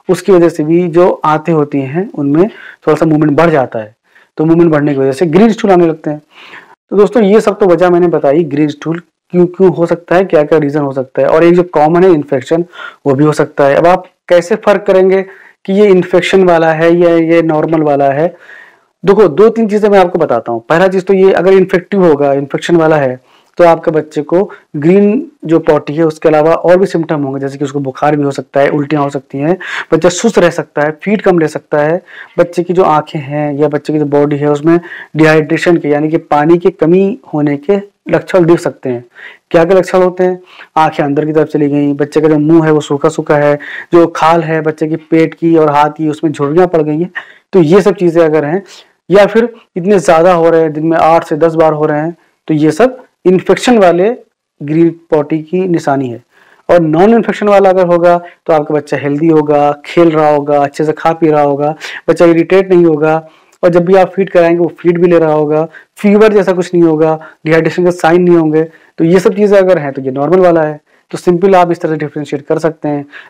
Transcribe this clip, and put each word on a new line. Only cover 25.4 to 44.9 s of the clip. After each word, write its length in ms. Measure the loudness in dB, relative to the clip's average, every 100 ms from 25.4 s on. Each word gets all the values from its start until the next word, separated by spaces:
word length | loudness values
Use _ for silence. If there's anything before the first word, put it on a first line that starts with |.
जो 140 | -2 -2
potty 340 | 2 -2 -2
है 100 | -2
उसके 240 | -2 0 0
अलावा 260 | 2 2
और 220 | 0 2 2
भी 80 | 2
symptom 360 | -4 -4 -4
होंगे, 180 | -6 -6
जैसे 180 | -8 -8
कि 60 |
उसको 160 | -8 -6
बुखार 360 | -8 -4 -2 0
भी 60 |
हो 80 | -2
सकता 300 | -4 -6 -2
है, 80 | 0
उल्टियाँ 340 | -2 -4 -4
हो 80 | -4
सकती 280 | -6 -10 -6
हैं, 180 | -4 -4 -6 -12 -4
बच्चा 160 | 0 0
सुस्त 300 | 0 -2 0
रह 120 | 0
सकता 320 | -2 -8 -4
है, 80 | -4 -4
feed 200 | -4 -2
कम 160 | 0 0
ले 100 | -2
सकता 300 | -6 -6 -2
है, 220 | -2 -4 -8 -20 -12 -4
बच्चे 240 | -4 -2
की 100 | -4
जो 100 | 0
आँखें 340 | 2 0 -2 -10
हैं 320 | -8 -6 -6
या 140 | -2 -2
बच्चे 240 | -4 -4
की 60 | -4
जो 80 | -2
body 300 | 0 0 -2
है 140 | -2
उसमें 280 | -2 0 0 -2 -20 -10 0
dehydration 600 | 2 2 0 -2 0 0
के 120 | 0
यानी 200 | -2 -2
कि 80 | -4
पानी 400 | -2 -2 2 2
की 120 | 0
कमी 480 | 0 0 2 0 -4 -8
होने 220 | -4 -2 -4
के 200 | -2 -4 -4 _ -6
लक्षण 340 | -4 -2 0
दिख 140 | 2 2
सकते 280 | 0 -8 -8
हैं। 160 | -8 -10 -20 -20 -20 _
क्या 140 | 0
क्या 120 | 2 0
लक्षण 240 | 0 0
होते 220 | 0 0
हैं? 140 | -4 -4 -12 -20 -8 -2
आंखें 260 | -2 -2
अंदर 200 | -4 -2 -2
की 60 |
तरफ 160 | -2 -2
चली 200 | -2 -2
गई, 240 | -2 -2
बच्चे 260 | -2 -2 0
का 80 | 0
जो 100 | 0
मुंह 260 | 2 2 2
है 60 |
वो 80 | 0
सूखा 280 | -2 -4 -2
सूखा 280 | -4 -2 0
है, 220 | 0 -2 -6 -16 0
जो 140 | 2 2
खाल 360 | 0 0 0
है 180 | 0 -4
बच्चे 260 | -4 -4
की 80 | -6